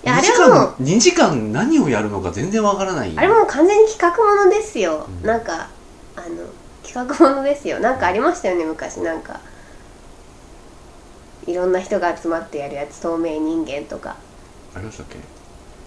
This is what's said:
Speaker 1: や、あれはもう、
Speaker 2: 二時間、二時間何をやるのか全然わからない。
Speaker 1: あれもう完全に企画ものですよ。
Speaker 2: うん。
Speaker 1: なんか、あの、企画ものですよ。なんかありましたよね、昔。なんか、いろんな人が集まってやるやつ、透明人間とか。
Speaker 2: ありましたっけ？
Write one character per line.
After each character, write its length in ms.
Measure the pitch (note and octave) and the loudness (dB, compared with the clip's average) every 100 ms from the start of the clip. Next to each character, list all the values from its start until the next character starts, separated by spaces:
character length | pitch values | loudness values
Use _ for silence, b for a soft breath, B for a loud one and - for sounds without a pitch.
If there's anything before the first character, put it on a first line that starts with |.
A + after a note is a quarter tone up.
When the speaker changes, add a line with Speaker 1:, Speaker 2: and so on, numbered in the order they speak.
Speaker 1:
や、 140 | B3+ B3+ | -2 2
あ 40 | |
れ 100 | F#4+ A#4+ E4 | 4 6 8
は 100 | D#4 | 6
も 60 | - | 4
う、 40 | - | -2
Speaker 2:
二 220 | C3 G#3 | 0 4
時 120 | F4 | 4
間、 180 | E4+ G#3+ | 4 2
二 100 | C3+ | 2
時 100 | G#2+ | -2
間 20 | |
何 260 | A#2+ A#3+ D#4 | -2 2 2
を 80 | D#3 | 2
や 120 | G#2+ | 0
る 80 | G#2+ | -2
の 120 | G2 | -4
か 100 | F2+ | -6
全 200 | F2 E3+ | -4 -2
然 120 | A3 | 0
わ 140 | G#3 G3 | 0 0
か 80 | |
ら 100 | F#3+ | -2
な 100 | D#3+ | -4
い。 80 | G2+ D#2+ | -4 0
Speaker 1:
あ 40 | |
れ 80 | F4+ | 4
も 140 | A4+ | 4
う 40 | F4 | 2
完 200 | C4 F4 | 4 4
全 180 | G#4 | 6
に 60 | A4 | 4
企 260 | - F4 G4+ | 4 0 2
画 80 | |
も 200 | G#4+ G4+ F#4+ | 2 4 4
の 40 | |
で 120 | G#4 | 2
す 160 | G#4+ A#3+ | -2 -4
よ。 280 | F3 D#3 - - | -2 -4 -8 -6
Speaker 2:
う 20 | |
ん。 20 | G#3+ | -2
Speaker 1:
な 100 | A3+ | -2
ん 20 | |
か、 260 | A3 E3 - - - - - - | -2 -8 -10 -16 -20 -20 -20 -16
あ 40 | |
の、 60 | F3 E3+ E3+ - - - | -14 -14 -14 -18 -20 -20
企 260 | - B3 B3 | -14 -8 -2
画 220 | C#4+ D4 | 4 4
も 60 | C#4 | 4
の 80 | |
で 100 | C#4 | -2
す 140 | C#4+ E3+ | -2 -4
よ。 100 | B2 | -2
な 160 | G3+ | -2
ん 40 | F3 | 0
か 60 | F3+ | -2
あ 60 | |
り 60 | G3+ | 0
ま 160 | D4+ | -2
し 80 | D#4 | -2
た 60 | G3 | -2
よ 80 | F3 | -2
ね、 80 | |
昔。 320 | D#3+ D#3+ - - | -4 -6 -10 -8
な 180 | E3+ | -8
ん 60 | D#3+ | -8
か、 180 | - - - B B B B B - - - - - - - - - - - - - - - | -10 -16 -18 B B B B B -20 -20 -20 -20 -20 -20 -20 -20 -20 -20 -20 -20 -20 -14 -8
い 80 | |
ろ 120 | F3 F#3 | -4 0
ん 60 | |
な 80 | F#3 | -2
人 200 | G3 G3+ | -2 -2
が 160 | E3+ D#3+ | -2 -4
集 120 | E3 | -4
ま 120 | E3 | -6
っ 80 | E3 | -6
て 100 | D3 | -10
や 100 | C#3+ | -10
る 60 | |
や 120 | C#3+ D3 | -10 -12
つ、 140 | - | -8
透 160 | E3+ E3 | -6 -4
明 220 | E3 D#3 | -4 -4
人 260 | D#3 E3 | -4 -4
間 200 | D3+ C#3+ | -6 -8
と 140 | D#3 - | -10 -12
か。 180 | - - - - - - - | -14 -16 -20 -20 -20 -20 -20
Speaker 2:
あ 40 | F#2 | -16
り 40 | G#2+ | -14
ま 60 | |
し 40 | - | -14
た 60 | |
っ 20 | D2 | -18
け？ 80 | - - - - - - - | -18 -20 -20 -20 -20 -20 -20